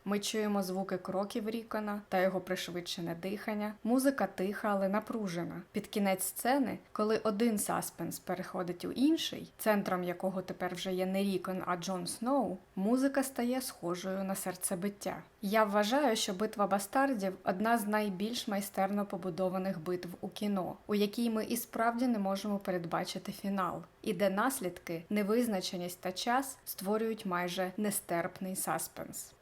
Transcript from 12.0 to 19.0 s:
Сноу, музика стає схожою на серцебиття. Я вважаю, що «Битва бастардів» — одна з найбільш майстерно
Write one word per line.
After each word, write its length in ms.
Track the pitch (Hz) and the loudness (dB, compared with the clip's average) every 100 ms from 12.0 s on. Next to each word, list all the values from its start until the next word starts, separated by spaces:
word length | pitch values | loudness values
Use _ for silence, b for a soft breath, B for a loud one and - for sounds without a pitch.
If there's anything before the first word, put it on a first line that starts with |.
| 175 | -4
Сноу, 500 | - 240 277 185 190 - 190 | -4 2 2 2 -4 -8 0
музика 460 | 202 254 269 277 | 2 4 4 2
стає 380 | 262 - 240 254 | 0 0 0 0
схожою 640 | - - 170 180 190 190 | -4 -6 -4 -2 -2 -4
на 100 | 190 | -2
серцебиття. 840 | 196 185 175 - 180 202 202 185 156 - - | -4 -4 -4 -4 -2 -2 -4 -6 -6 -12 -6
Я 200 | 196 220 | 2 4
вважаю, 520 | 208 208 208 277 277 226 | 6 4 4 4 4 2
що 180 | - | 0
«Битва 320 | 185 214 208 196 | 0 -2 2 2
бастардів» — 640 | 202 - 269 269 220 190 190 | 2 2 2 4 2 -2 -2
одна 340 | 202 185 220 233 | -2 2 4 4
з 80 | 202 | 4
найбільш 640 | 214 208 180 214 240 - | 2 2 0 -2 -2 -2
майстерно 580 | 202 202 196 196 202 | -2 -2 0 2 2